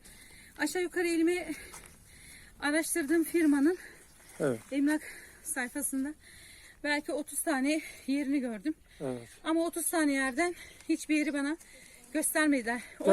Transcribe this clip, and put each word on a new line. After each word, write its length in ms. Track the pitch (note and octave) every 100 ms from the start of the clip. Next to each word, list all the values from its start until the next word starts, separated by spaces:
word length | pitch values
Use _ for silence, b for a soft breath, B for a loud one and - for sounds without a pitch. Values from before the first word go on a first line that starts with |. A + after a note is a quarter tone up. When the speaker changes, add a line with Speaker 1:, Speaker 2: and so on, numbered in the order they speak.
| b b b b b -
Speaker 1:
aşağı 240 | D4 F#4
yukarı 260 | F4 F4 E4+
elime 460 | E4 E4 F4+ D#4+ D4+ B B B - b b b b b -
araştırdığım 640 | C#4+ D4+ D#4 E4+ C#4 E4
firmanın 540 | D4+ E4+ D#4 C#4+ C#4+ F#4 b b b - - -
Speaker 2:
Evet. 200 | D3+ A2+ -
Speaker 1:
emlak 300 | C#4 C#4+ D4+ - b b b
sayfasında 720 | - - B3 C#4+ C#4 C4+ C#4 D#4 b b b b b b
belki 280 | D4 D4 D4
otuz 300 | D4 D4+ -
tane 400 | - C4+ C4+ D#4 B B -
yerini 320 | C#4 C4+ C#4+
gördüm. 340 | B3 G#3+ C#4 D#4 - -
Speaker 2:
Evet. 260 | C3+ B2 A#2 -
Speaker 1:
Ama 220 | D4+ D#4+ E4
otuz 240 | E4+ -
tane 240 | F4 D4+
yerden 420 | C#4 C4+ B3 F4 F4 b b -
hiçbir 260 | D#4+ - D4+
yeri 180 | D4+
bana 240 | C#4+ C#4 D#4+ b b b b -
göstermediler. 680 | D#4 D4+ D#4+ D#4 C#4 A3+ A#3+ - -
Speaker 2:
Demek 80 | -